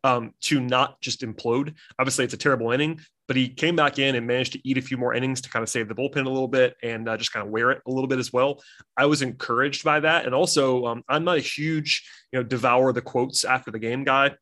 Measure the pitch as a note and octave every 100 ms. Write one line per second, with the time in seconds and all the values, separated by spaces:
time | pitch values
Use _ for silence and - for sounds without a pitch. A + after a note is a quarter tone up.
0 | C3+ B2 A#2 _ - C#3+ B2 B2+ C3 -
1 | - - A#2 G#2+ A#2 B2 D3 D#3 - -
2 | C3 C3 B2 A2+ D3 B2+ A2+ B2+ D3+ D#3+
3 | - _ - C3 B2+ C3 D#3 E3+ D3 C#3
4 | C3+ B2 A#2 B2 C3 - C3 C3 C3 C3
5 | B2 A#2+ C3 C3 - A#2 A2+ B2 G#2+ A2
6 | C#3 C#3+ C3 C3 C3 C3 B2 - A#2+ A2+
7 | A2+ A2 A2+ A2+ G2+ A2 A#2+ C3+ - C3
8 | C3 C3 A#2 B2 C3+ C#3 - - - -
9 | C#3+ D3 C3 A#2 - A#2+ C#3 C#3 D#3+ D3+
10 | D#3 E3 - C3 F3+ D3+ C3+ B2+ A#2+ A#2
11 | - D3 E3+ D#3+ C3 - D#3 D#3 D3+ -
12 | - - _ C3 B2 B2+ B2 B2 C3 A#2+
13 | A#2+ B2 C3 - B2+ B2+ - A2 A2+ B2+
14 | C#3 C3+ C#3 C#3